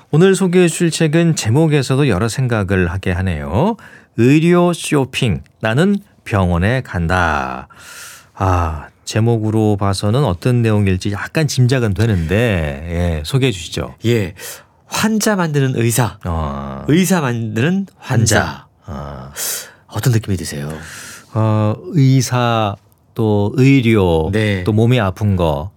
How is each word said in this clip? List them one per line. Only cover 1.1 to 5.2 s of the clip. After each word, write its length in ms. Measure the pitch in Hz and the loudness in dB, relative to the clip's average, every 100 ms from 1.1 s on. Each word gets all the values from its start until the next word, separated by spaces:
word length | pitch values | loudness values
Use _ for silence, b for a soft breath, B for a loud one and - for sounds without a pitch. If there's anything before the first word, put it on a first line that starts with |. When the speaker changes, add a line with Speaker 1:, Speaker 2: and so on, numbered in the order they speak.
| 165 170 156 | 2 2 0
Speaker 1:
제목에서도 720 | 107 123 160 147 123 131 143 | 0 2 4 2 0 0 2
여러 180 | 90 113 | 2 0
생각을 640 | 120 127 113 95 95 90 | -2 -2 0 0 0 0
하게 200 | 90 98 | -2 -2
하네요. 680 | 90 95 78 71 95 196 233 B B B - | -2 -2 -4 -2 0 0 -2 B B B 0
의료 560 | 120 151 165 175 175 | 4 4 4 4 4
쇼핑, 680 | 170 - 147 131 - | 0 -2 0 0 -2